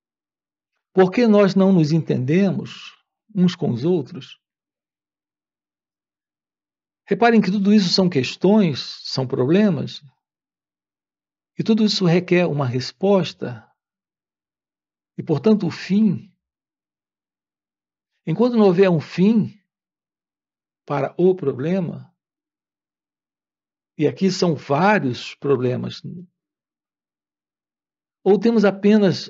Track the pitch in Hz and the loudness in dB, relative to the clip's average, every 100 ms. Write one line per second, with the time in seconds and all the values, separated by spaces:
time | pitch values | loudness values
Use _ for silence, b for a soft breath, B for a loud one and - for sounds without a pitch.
0 | _ _ _ _ _ _ _ _ _ 190 | _ _ _ _ _ _ _ _ _ 2
1 | 185 185 233 208 196 185 190 190 151 165 | 2 2 2 4 4 4 4 4 2 0
2 | - 135 127 170 196 156 - - - - | -2 -4 0 0 0 -2 -8 -16 -20 -20
3 | _ _ _ 202 180 - 139 120 151 180 | _ _ _ 0 0 0 -4 -4 -2 -2
4 | 131 - - - _ _ _ _ _ _ | -4 -14 -20 -20 _ _ _ _ _ _
5 | _ _ _ _ _ _ _ _ _ _ | _ _ _ _ _ _ _ _ _ _
6 | _ _ _ _ _ _ _ _ _ _ | _ _ _ _ _ _ _ _ _ _
7 | - 190 233 233 185 208 196 214 180 - | -6 0 4 4 2 0 2 2 2 0
8 | 180 147 123 - 180 214 185 127 - - | 0 0 -4 -2 2 2 2 -2 -10 -16
9 | - - 127 135 127 180 214 147 127 - | -12 -8 -6 -4 0 2 2 0 -6 -12
10 | 139 _ _ _ _ _ _ _ _ _ | -20 _ _ _ _ _ _ _ _ _
11 | _ _ _ _ _ - 170 220 214 - | _ _ _ _ _ -8 -2 0 0 0
12 | 180 175 180 180 170 143 131 127 127 - | 0 0 2 0 0 -2 -4 -4 -8 -4
13 | 190 196 156 - - 117 _ _ _ _ | 0 0 0 -8 -12 -12 _ _ _ _
14 | _ _ _ _ _ _ _ _ _ _ | _ _ _ _ _ _ _ _ _ _
15 | _ - 127 143 220 214 170 - - 202 | _ -14 -6 -2 2 2 0 -8 -4 0
16 | 220 135 - _ _ _ _ _ _ _ | 0 -2 -8 _ _ _ _ _ _ _
17 | _ _ _ _ _ _ _ _ _ _ | _ _ _ _ _ _ _ _ _ _
18 | _ _ - 160 247 240 208 175 190 165 | _ _ -8 -2 0 2 2 4 2 2
19 | - - 190 226 165 - _ _ _ _ | -4 0 2 2 -2 -8 _ _ _ _
20 | _ _ _ _ _ _ _ _ - 143 | _ _ _ _ _ _ _ _ -8 -6
21 | 139 - 180 185 135 123 151 190 160 - | -6 0 0 0 -4 -4 -4 -4 -6 -10
22 | - _ _ _ _ _ _ _ _ _ | -16 _ _ _ _ _ _ _ _ _
23 | _ _ _ _ _ _ _ _ _ - | _ _ _ _ _ _ _ _ _ -4
24 | 143 131 190 185 180 143 - 139 190 208 | -4 0 -2 0 -2 -2 -4 0 2 2
25 | 139 113 - - 139 131 123 120 120 - | -2 -6 -12 -10 -2 -2 -2 -4 -8 -12
26 | 143 175 - _ _ _ _ _ _ _ | -16 -16 -20 _ _ _ _ _ _ _
27 | _ _ _ _ _ _ _ _ _ _ | _ _ _ _ _ _ _ _ _ _
28 | _ _ 196 202 233 233 202 196 202 214 | _ _ 0 2 2 2 0 2 2 4
29 | 196 135 - | 4 0 -8